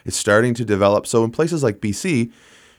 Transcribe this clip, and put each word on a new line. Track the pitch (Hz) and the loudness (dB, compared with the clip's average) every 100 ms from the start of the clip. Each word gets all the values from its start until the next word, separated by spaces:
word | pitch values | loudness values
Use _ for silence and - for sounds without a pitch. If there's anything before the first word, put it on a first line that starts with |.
| - | -10
it's | - | -4
starting | - 107 123 | 2 2 2
to | 117 | -2
develop. | 110 98 101 104 - | -2 2 2 2 0
So | 117 | 0
in | 113 | 0
places | 117 160 165 | 0 -2 0
like | 127 101 | -2 -2
B | 107 | -4
C, | 98 185 127 113 - _ - _ | -4 -2 -2 -2 -8 _ -20 _